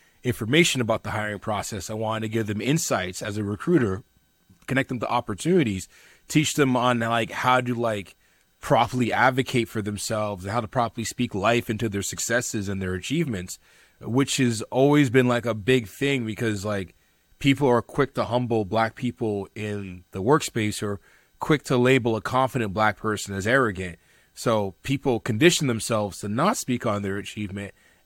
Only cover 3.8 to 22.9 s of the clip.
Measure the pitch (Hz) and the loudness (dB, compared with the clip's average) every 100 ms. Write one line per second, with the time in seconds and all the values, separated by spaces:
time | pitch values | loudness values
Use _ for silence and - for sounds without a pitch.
3.8 | 110 95 - _ _ _ _ _ - 135 | 4 -2 -8 _ _ _ _ _ -4 -2
4.8 | 131 123 104 120 - 101 160 185 120 95 | -2 -4 -2 -2 -2 -4 2 2 2 -2
5.8 | - - - _ - 151 151 - 135 123 | -8 -20 -20 _ 0 2 2 2 2 4
6.8 | 123 120 113 117 113 - 131 127 123 117 | 2 2 2 0 -2 0 2 2 2 -2
7.8 | 117 104 92 _ _ _ _ _ - 127 | -2 -2 -8 _ _ _ _ _ 2 4
8.8 | 117 127 113 101 127 131 123 127 117 113 | 4 2 0 4 4 4 0 0 -2 -4
9.8 | 104 104 - 110 107 98 95 117 110 131 | -6 -6 -4 -4 -4 -6 -4 -4 -4 -2
10.8 | 113 - 107 - 120 101 104 120 - 107 | -2 -4 -8 -4 -4 0 2 2 0 -4
11.8 | 113 98 95 - - 117 - 113 98 95 | -2 -4 -6 -6 -2 -2 -2 -6 -4 -4
12.8 | 92 92 - 151 147 98 90 - _ _ | -4 -4 -2 -2 -2 -4 -8 -14 _ _
13.8 | _ - - 120 139 - 123 110 107 123 | _ -14 -2 0 2 2 2 0 -2 4
14.8 | 143 147 135 127 123 120 113 110 98 131 | 6 6 6 4 4 2 0 -2 2 2
15.8 | 107 - 139 135 110 98 117 104 104 101 | 2 -4 -2 0 -2 -2 -2 -2 -2 -4
16.8 | 90 _ _ _ _ - 143 135 143 120 | -6 _ _ _ _ 0 2 4 4 4
17.8 | - - 135 - 107 123 120 113 95 110 | 2 -2 -2 -2 -2 0 0 0 0 0
18.8 | 113 - 123 - 113 101 95 - 107 104 | 0 -2 -6 -4 -4 -4 -6 -8 -8 -6
19.8 | 95 90 - 95 98 151 - 117 107 - | -8 -14 -12 -4 2 2 2 -2 -2 -2
20.8 | 104 101 _ _ _ - - 151 - 127 | -6 -6 _ _ _ -6 0 0 2 2
21.8 | 123 131 117 110 - 127 131 127 107 95 | 4 4 2 -2 0 0 0 0 -2 0
22.8 | 107 | 0